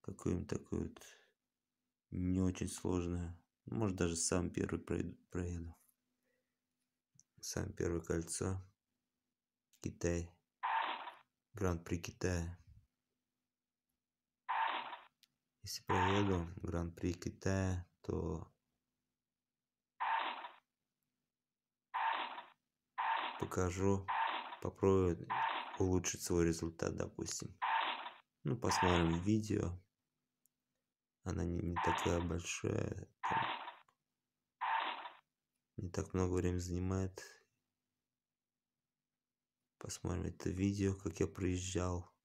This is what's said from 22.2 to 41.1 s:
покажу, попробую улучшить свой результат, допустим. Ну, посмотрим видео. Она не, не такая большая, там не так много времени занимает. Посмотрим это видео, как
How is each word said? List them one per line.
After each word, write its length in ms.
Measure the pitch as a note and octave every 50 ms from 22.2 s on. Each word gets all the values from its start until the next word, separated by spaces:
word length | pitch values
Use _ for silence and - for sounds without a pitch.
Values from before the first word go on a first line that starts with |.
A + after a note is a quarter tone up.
| - - - - - - - _ _ _ _ _ _ _ _ - - - - - - - - -
покажу, 680 | - - - F#2+ F#2 F2+ F2+ F#2 F#2+ G2 G2 F#2+ F#2 - - - - - - - - - - -
попробую 680 | - F#2 - - - G2 F#2+ F#2+ F#2 F2 E2+ E2+ - - - - - - - - - - -
улучшить 460 | - G2 F#2 F#2 F2+ E2+ - - - -
свой 220 | - F2+ F2 F2
результат, 500 | E2+ E2 E2 E2+ E2 E2+ - - F#2+ -
допустим. 600 | - - - - - - - - - - - - - - - - - - - - - - - - - _ _ _ _ _
Ну, 140 | - B2
посмотрим 600 | - - F#2+ - - F#2 F2+ F2 E2+ E2+ E2 E2 E2+
видео. 600 | F2 G2 G#2+ G#2+ G#2+ G#2+ G2+ G#2 - F#2 F2+ F2+ _ _ _ _ _ _ _ _ _ _ _ _ _ _ _ _ _ _ _ _ _ _ _ _ _ _ _ _ _
Она 200 | F#2 F2+ F2 F2
не, 140 | E2+ E2+ F2+
не 160 | F2 E2+ F2
такая 460 | - - E2+ - - - F2 F2 E2+
большая, 840 | F2 E2+ F2+ F2 F2 - - - - - - - - - - - - - _ _
там 180 | - - - - - - - - - - - - - _ _ _ _ _ _ _ _ _ _ _ _ _ _ _ - - - - - - - - - - - - _ _ _ _ _ _ _ _ _ _ _
не 120 | - G2 F2+
так 240 | - - F2+ - -
много 200 | F#2 F#2 F2+ F2+
времени 260 | F2+ E2+ F2+ F2+ F2+
занимает. 600 | F2+ F2+ F2 F2+ F2+ F#2 F#2+ F#2+ F#2+ F#2+ F#2+ - - - - - _ _ _ _ _ _ _ _ _ _ _ _ _ _ _ _ _ _ _ _ _ _ _ _ _ _ _ _ _ _ _ _ _ _ _ _ _ _ _ _ _ _ _ _ _ _ _
Посмотрим 460 | _ - - - - - F2+ F2+ F2 F2
это 260 | E2+ F2 - - F2
видео, 460 | F2 F#2 G2 G2+ G2 G2+ G2 G2 F#2+
как 240 | - - -